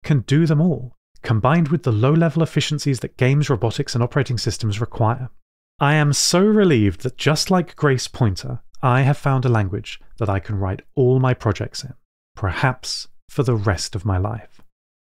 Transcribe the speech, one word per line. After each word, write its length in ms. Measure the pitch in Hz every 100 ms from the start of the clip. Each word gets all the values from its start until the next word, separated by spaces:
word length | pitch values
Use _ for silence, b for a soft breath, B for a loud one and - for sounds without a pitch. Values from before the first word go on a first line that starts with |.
can 180 | - 147
do 240 | - 143 165
them 140 | 151
all, 360 | 180 127 127 - _ -
combined 480 | - 113 127 170 151
with 140 | 170
the 80 | -
low-level 520 | 107 131 160 165 165
efficiencies 560 | 160 - - 151 147 131
that 160 | - -
games, 320 | 127 143 147
robotics, 440 | 120 113 - 120
and 100 | 120
operating 340 | 120 147 127 117
systems 440 | 120 - 107 101
require. 480 | 120 - 110 120 127 - _ _ _ _
I 140 | 143
am 180 | 151 147
so 300 | 139 - 175
relieved 640 | 208 214 190 127 101 -
that 140 | - -
just 320 | 143 156 -
like 260 | 185 165 -
Grace 320 | 143 131 -
Pointer, 500 | - 113 92 131 120 - -
I 200 | 135 123
have 160 | 135 143
found 280 | 143 135 123
a 40 |
language 520 | 113 98 107 - - - -
that 120 | 104
I 100 | 98
can 180 | - 101
write 240 | 98 98 - -
all 240 | 123 131
my 140 | 131
projects 500 | 123 113 98 107 -
in, 100 | - - _ _ _ -
perhaps 720 | 95 - 131 - - - - - -
for 160 | -
the 120 | 127 117
rest 400 | 101 90 - 104
of 100 | 104
my 120 | 92
life. 440 | 101 110 - - - _ _ _